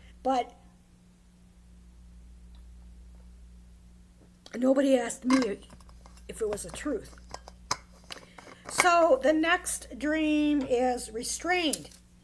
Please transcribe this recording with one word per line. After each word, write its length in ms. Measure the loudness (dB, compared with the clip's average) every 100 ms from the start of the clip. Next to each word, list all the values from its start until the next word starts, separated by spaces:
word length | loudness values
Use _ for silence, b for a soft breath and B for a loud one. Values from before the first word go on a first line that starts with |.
| b b
but 300 | -2 0 -2 -10 -20 -20 _ -20 -20 _ -20 -20 -20 -20 -20 -20 -20 -20 -20 -20 -20 -20 -20 -20 -20 -20 -20 -20 -20 -20 -20 -20 -20 -20 -20 -20 -20 -20 -20 -20 -20 -20 -14 0
nobody 420 | 2 4 6 4
asked 260 | 2 -6
me 340 | 2 2 2 -4 -12 -20 -20 -20 -20 -20 -16
if 120 | -6
it 80 | -4
was 160 | -4
the 60 | -8
truth. 460 | -10 -6 -6 -8 -20 -20 -20 -20 -20 -10 -10 -10 -20 -18 -18 B B B B -10
So 480 | 0 4 6 6 4
the 100 | 4
next 680 | 2 2 0 -2 -10 -10 -8
dream 640 | -4 0 0 2 2 0
is 480 | 0 0 0 -2 -6
restrained. 800 | -10 -8 -8 -2 0 0 -4 -8 -20 _ -20